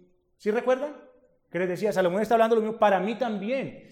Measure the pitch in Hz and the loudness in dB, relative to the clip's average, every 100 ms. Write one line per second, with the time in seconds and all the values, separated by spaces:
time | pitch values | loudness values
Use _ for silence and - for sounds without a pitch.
0 | _ _ _ _ 208 220 247 262 294 285 | _ _ _ _ -2 0 2 0 -2 -10
1 | - _ _ _ _ 170 180 175 208 180 | -20 _ _ _ _ -4 -4 -2 -2 0
2 | 185 185 214 233 226 226 220 220 208 190 | 0 0 2 4 4 2 0 2 2 4
3 | 190 233 240 208 196 269 165 - - | 0 -4 -4 -4 -4 -6 -6 -12 -20